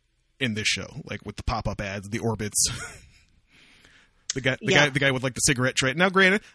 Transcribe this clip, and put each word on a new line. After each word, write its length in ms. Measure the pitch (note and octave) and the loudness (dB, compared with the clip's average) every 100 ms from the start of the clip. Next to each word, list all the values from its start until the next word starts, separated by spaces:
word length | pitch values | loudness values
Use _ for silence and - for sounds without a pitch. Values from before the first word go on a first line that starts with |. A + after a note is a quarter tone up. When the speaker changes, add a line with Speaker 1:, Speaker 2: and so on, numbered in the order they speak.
| _ _ _ - | _ _ _ -6
Speaker 1:
in 160 | B2+ | -4
this 120 | G#2+ G2+ | -2 -2
show, 320 | G2+ F#2+ C3+ | -2 -6 -14
like, 200 | - G#2 | -12 -12
with 120 | G#2 - | -10 -8
the 60 | |
pop-up 380 | - A2+ G#2 G2 | -4 -2 -4 -6
ads, 300 | G2+ G2+ G2+ | -6 -8 -8
the 80 | A2+ | -4
orbits, 440 | A2+ A2 G#2 - - - - - - - _ _ _ | -4 -4 -2 0 0 -2 -10 -16 -20 -20 _ _ _
<laughs> 840 | _ - _ - _ _ _ - | _ -20 _ -20 _ _ _ -8
the 60 | C3+ | -4
guy, 160 | C3 B2+ | -2 -2
the 120 | A2 | 2
Speaker 2:
Yeah. 120 | C#3+ | 4
Speaker 1:
guy, 60 | D3 | 4
the 80 | C#3 | 4
guy 100 | C#3 | 2
with, 120 | B2+ | 2
like, 100 | C3 | -2
the 60 | - | 0
cigarette 340 | - B2 B2+ - | 0 2 0 0
tray. 180 | C3 | 0
Now, 160 | D3 F#3+ | 2 2
granted, 320 | F#3 F#3 G#3 - | 4 4 4 -2